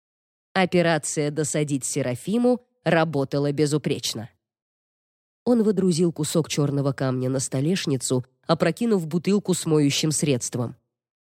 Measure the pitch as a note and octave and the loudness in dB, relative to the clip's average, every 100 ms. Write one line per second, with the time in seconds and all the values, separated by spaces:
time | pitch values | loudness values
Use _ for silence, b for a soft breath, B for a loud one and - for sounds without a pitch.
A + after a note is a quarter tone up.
0 | _ _ _ _ _ F#3+ F#3 F3 E3 D#3 | _ _ _ _ _ -2 2 2 2 2
1 | - - D3 D3+ D3 D#3+ D3 C#3+ - C#3+ | -2 -2 -2 -2 -2 -2 -2 -2 -4 -4
2 | B2+ B2 - A3 B3 B3 - _ - E3 | -4 -4 -4 0 2 0 -4 _ 0 2
3 | D#3+ D3 C3+ C#3+ C#3+ C#3+ D3+ D3 - C3+ | 2 0 -2 -2 -2 0 0 0 -2 -4
4 | - A2+ - _ _ _ _ _ _ _ | -6 -8 -12 _ _ _ _ _ _ _
5 | _ _ _ _ - A#3+ G#3+ F#3+ F#3 D#3 | _ _ _ _ 0 2 4 2 2 2
6 | F3 - D3 E3+ C#3+ - C#3+ C#3 C#3 C3+ | 2 0 0 0 0 0 0 0 -2 -2
7 | C3+ B2+ B2+ C3+ B2+ C3+ D3 F#3+ - C3 | -2 -2 -2 -2 -2 -2 0 0 -2 -2
8 | - B2+ - _ - E3 E3+ D#3+ A#3 G3+ | 0 -2 -2 _ -2 2 2 0 0 0
9 | D#3+ E3+ F3+ G3+ - E3+ D#3+ D3+ C#3+ C3 | 0 -2 0 0 0 -2 2 2 4 2
10 | D#3+ C#3+ D3 B2+ - B2 A2+ - _ _ | 0 0 0 0 -2 -6 -6 -8 _ _
11 | _ _ | _ _